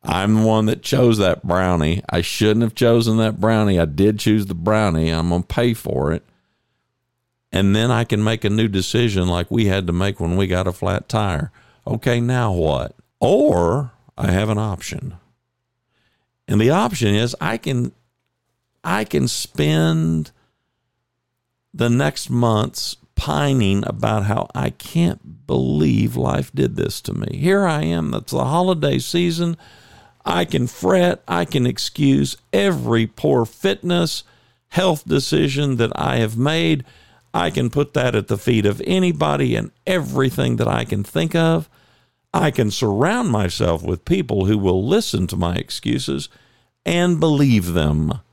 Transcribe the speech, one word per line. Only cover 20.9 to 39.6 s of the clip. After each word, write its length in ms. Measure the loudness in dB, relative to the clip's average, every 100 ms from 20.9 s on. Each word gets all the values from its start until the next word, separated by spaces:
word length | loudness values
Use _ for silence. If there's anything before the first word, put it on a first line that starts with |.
| _ _ _ _ _ _ _ _
the 160 | -2 0
next 400 | 2 0 -2 -4
months 680 | 0 2 2 0 -4 -10 -10 _ -6
pining 680 | -2 0 2 2 2 2 -2
about 380 | -2 -2 0 0
how 220 | -2 -4
I 160 | -4 -6
can't 800 | -6 -6 0 0 -2 -12 -20 -4
believe 680 | -2 0 0 2 2 0 -2
life 360 | -2 -2 -4
did 220 | -2 -2 -2
this 260 | -6 -6
to 120 | -8
me. 220 | -8 -6 -4
Here 300 | 0 2 0
I 160 | 0
am, 300 | -2 -2 -2
that's 200 | -6 -6
the 140 | -4 -2
holiday 540 | 0 0 0 0 -2
season. 580 | -2 -2 0 0 -4 -4 -12 -20 -20 -20 -20 _
I 220 | -4 -4 -2
can 220 | -2 -4
fret, 560 | -2 2 4 2 0 -4
I 180 | -4 -2
can 200 | 0 0
excuse 720 | -2 -8 0 2 4 2 -4 _
every 540 | 0 0 0 0 0 0
poor 380 | -2 0 0 0
fitness, 800 | -2 -4 -2 -2 0 -2 -4 -12 _ _ _ _
health 360 | 0 0 0 0
decision 680 | -2 0 0 0 0 -2 0
that 140 | -2 0
I 220 | -2 0
have 200 | 0 0
made. 480 | 0 0 0 0 -4 -20 _ _ _
I 160 | -4 -2
can 220 | -2 -2
put 240 | 0 -2 0
that 180 | 0
at 140 | 0 -2
the 100 | -4
feet 300 | 0 2 2
of 160 | -2 -2
anybody 720 | 0 2 0 -2 0 0
and 160 | -2